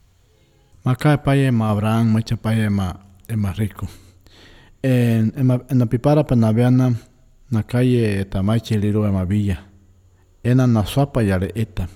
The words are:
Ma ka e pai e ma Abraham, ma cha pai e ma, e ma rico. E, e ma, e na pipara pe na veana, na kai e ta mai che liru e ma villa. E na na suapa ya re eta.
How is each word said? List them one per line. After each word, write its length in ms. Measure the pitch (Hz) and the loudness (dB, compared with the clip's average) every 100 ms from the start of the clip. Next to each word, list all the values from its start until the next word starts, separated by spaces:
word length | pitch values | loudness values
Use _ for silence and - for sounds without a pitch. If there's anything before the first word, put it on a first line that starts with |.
| _ _ _ _ _ _ _ _ | _ _ _ _ _ _ _ _
Ma 120 | 131 127 | -4 0
ka 180 | 151 | 0
e 40 | 143 | 0
pai 280 | - 139 135 | 0 0 2
e 60 | |
ma 180 | 117 107 | 0 0
Abraham, 420 | 101 107 113 113 | 0 0 0 2
ma 100 | 110 | 0
cha 160 | 110 110 | -2 -4
pai 220 | 110 113 | -2 -2
e 100 | 107 | 0
ma, 200 | 101 92 - - - - | -2 -4 -8 -16 -20 -8
e 80 | 113 | -4
ma 160 | 101 | -4
rico. 360 | 87 107 - 101 - - - - - - - - _ | -4 -6 -8 -14 -14 -20 -20 -20 -20 -20 -20 -20 _
E, 480 | 135 127 120 113 110 139 | 0 2 2 2 0 0
e 80 | |
ma, 120 | 127 123 - | 0 0 0
e 60 | 131 | 0
na 100 | 113 | 0
pipara 380 | 123 143 147 | 0 2 2
pe 120 | - 123 | 2 2
na 160 | 110 | 2
veana, 400 | 110 123 127 127 117 - _ _ _ - | 2 4 4 2 -2 -8 _ _ _ -6
na 120 | 110 | -4
kai 320 | - 123 127 123 | -2 0 2 2
e 320 | 110 98 98 | 0 -2 -4
ta 140 | 98 | -2
mai 180 | 95 113 | 0 0
che 160 | - 110 | -2 -2
liru 280 | 104 107 107 | 0 0 0
e 60 | |
ma 120 | 95 | 0
villa. 340 | 90 104 101 92 - - _ _ _ _ _ _ | 0 -2 -2 -4 -8 -20 _ _ _ _ _ _
E 120 | 120 | 0
na 120 | 127 127 | 2 4
na 180 | 113 | 2
suapa 380 | 98 - 139 127 | 0 -2 -2 0
ya 160 | 104 95 | 0 0
re 140 | 95 110 | -2 -6
eta. 320 | 107 - 92 | -6 -6 -8